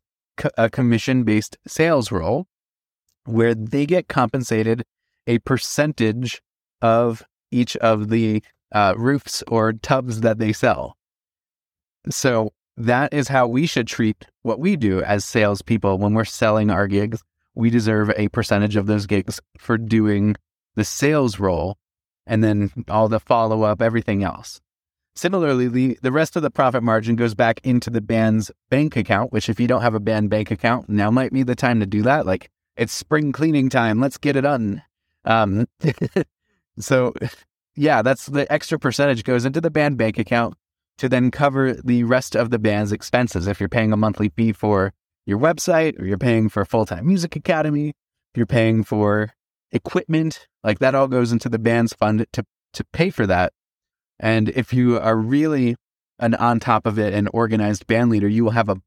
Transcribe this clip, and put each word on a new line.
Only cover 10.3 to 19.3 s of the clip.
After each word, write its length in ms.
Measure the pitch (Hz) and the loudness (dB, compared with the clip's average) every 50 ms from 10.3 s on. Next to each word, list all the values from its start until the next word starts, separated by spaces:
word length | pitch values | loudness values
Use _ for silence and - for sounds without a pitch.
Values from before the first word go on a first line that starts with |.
| 110 110 | 0 0
they 120 | 113 107 | 0 -2
sell. 460 | 107 - - 117 90 - 65 64 - _ _ _ _ _ _ _ _ _ _ _ _ _ _ _ _ _ _ _ _ _ - - | -2 0 0 0 0 0 -4 -10 -12 _ _ _ _ _ _ _ _ _ _ _ _ _ _ _ _ _ _ _ _ _ -10 -8
So 420 | - - - 135 120 113 110 104 - _ _ _ _ | -6 -2 0 0 2 0 0 -2 -6 _ _ _ _
that 380 | - 117 117 120 127 147 143 147 | -4 -2 0 2 2 0 0 -2
is 140 | 147 127 | -2 -2
how 180 | - 139 131 123 | 0 2 2 2
we 220 | 117 117 131 165 | 2 2 0 0
should 180 | 170 - 135 117 | 0 0 -2 -4
treat 400 | - - - 117 110 110 - - - _ _ | -4 -2 -2 -2 -2 -2 -4 -8 -20 _ _
what 180 | - 110 - 113 | -6 -6 -4 -2
we 160 | 156 196 208 | 0 0 0
do 280 | 151 113 101 92 92 - | 0 0 0 0 0 0
as 200 | - 104 101 - | 0 -2 -2 -2
salespeople 760 | - - 117 104 101 101 98 - - 117 104 - 98 95 95 | -2 0 2 2 2 0 -2 -2 -2 -2 0 0 0 0 0
when 160 | 104 104 107 | 0 0 0
we're 100 | 110 110 | 0 -2
selling 460 | - - - 120 110 107 110 107 104 | -2 -2 0 0 2 2 2 2 2
our 160 | 92 92 101 | 0 0 0
gigs. 340 | 98 98 101 104 110 113 110 - _ _ _ _ _ - | 0 0 0 -2 -2 -4 -8 -12 _ _ _ _ _ -4
We 160 | - 113 117 | -2 0 2
deserve 400 | 117 120 104 110 110 107 107 104 - | 2 2 2 2 2 2 2 0 0
a 120 | - 104 98 | 0 -2 -2
percentage 460 | - 120 110 - 107 101 104 104 104 | 0 -2 0 2 2 2 2 2 0
of 120 | 107 95 | 0 0
those 180 | 104 107 104 98 | 0 0 0 0
gigs 340 | 101 104 98 92 - | 0 -2 -2 -2 -4